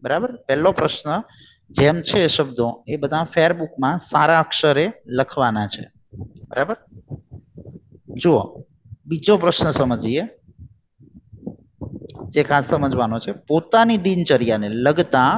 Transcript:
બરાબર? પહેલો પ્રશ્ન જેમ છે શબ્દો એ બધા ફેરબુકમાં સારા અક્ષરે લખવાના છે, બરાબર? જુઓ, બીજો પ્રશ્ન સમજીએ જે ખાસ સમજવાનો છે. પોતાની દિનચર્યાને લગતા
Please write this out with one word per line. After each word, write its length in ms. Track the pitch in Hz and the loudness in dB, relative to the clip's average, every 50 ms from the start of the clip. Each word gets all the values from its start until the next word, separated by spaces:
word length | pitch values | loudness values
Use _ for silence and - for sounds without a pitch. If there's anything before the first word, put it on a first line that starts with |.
| - | -6
બરાબર? 280 | 120 139 170 233 254 247 | -4 -2 -2 -2 -4 -8
પહેલો 340 | - - - 135 147 160 190 190 | -8 -4 -2 0 2 2 2 2
પ્રશ્ન 360 | - 156 151 - - - 151 147 196 - _ _ - - _ _ _ _ - | 2 0 -2 -2 -4 -6 -6 -6 -6 -6 _ _ -20 -20 _ _ _ _ -6
જેમ 260 | - - 139 147 160 170 156 | 0 2 4 4 4 2 -2
છે 180 | - - 208 175 151 | -2 0 2 2 2
શબ્દો 380 | - - 151 135 123 120 117 117 120 - _ - | 2 0 -2 -2 -2 -2 -2 -2 -4 -6 _ -8
એ 80 | 147 | -6
બધા 280 | 147 139 135 156 156 165 | -4 -4 -2 -2 -2 -4
ફેરબુકમાં 760 | 160 - 170 160 170 175 170 160 151 - - 131 135 165 175 | -2 0 2 2 2 2 0 -6 -8 -6 -2 -2 0 0 -2
સારા 400 | - - - 151 151 151 165 160 | -4 -2 0 2 4 4 4 4
અક્ષરે 460 | 156 - - - - 151 139 139 160 208 226 - - | 2 2 0 0 2 2 2 2 0 -2 -4 -8 -12
લખવાના 600 | - 123 127 135 - - 143 131 120 110 107 104 | -6 -2 -2 -2 -2 -2 -2 0 0 0 0 -2
છે, 180 | 101 - - - - _ _ _ _ - - - - - - - - | -4 -6 -8 -12 -14 _ _ _ _ -16 -16 -16 -16 -18 -20 -18 -8
બરાબર? 280 | - - 143 180 226 - _ _ - - - - - - - _ - - - _ - - - - - - _ _ - - _ - - | -4 -4 -2 -2 -4 -8 _ _ -20 -20 -18 -16 -16 -16 -16 _ -20 -20 -20 _ -20 -20 -20 -20 -20 -20 _ _ -20 -20 _ -16 -8
જુઓ, 260 | 123 - 175 151 110 92 - - - - _ _ _ _ - - - _ | -2 2 2 4 2 2 -2 -10 -18 -20 _ _ _ _ -20 -20 -16 _
બીજો 280 | 143 160 156 139 190 214 | -8 -8 -2 2 2 4
પ્રશ્ન 340 | 208 - - - - 196 160 | 4 4 2 2 2 0 0
સમજીએ 540 | 135 - 139 127 120 110 95 110 123 151 202 226 - _ _ _ - - - - _ _ _ _ _ _ - _ - - - _ - - - - - - _ _ _ - - - - - - - - - - - | 2 0 0 0 0 -2 -2 -2 -2 -2 -4 -6 -10 _ _ _ -20 -20 -20 -20 _ _ _ _ _ _ -20 _ -20 -20 -20 _ -20 -18 -16 -16 -16 -18 _ _ _ -16 -14 -14 -14 -14 -16 -16 -16 -16 -12 -6
જે 140 | - 147 143 | -2 -2 0
ખાસ 260 | - 143 143 135 - | 2 2 0 0 0
સમજવાનો 500 | 170 147 143 139 131 127 117 110 113 113 | -2 -2 -2 -2 -2 -2 -2 -2 -4 -6
છે. 140 | - - 101 | -6 -8 -10
પોતાની 680 | - _ - 151 165 165 - - 226 226 233 226 208 | -10 _ 0 0 0 0 2 2 4 4 4 2 0
દિનચર્યાને 680 | 175 196 190 180 170 - 147 123 120 117 110 104 104 104 | 0 0 0 0 2 2 2 2 2 2 0 0 -2 -4
લગતા 640 | 110 117 123 143 151 165 170 - - 131 127 139 185 | -4 0 0 0 2 2 0 0 2 2 4 4 2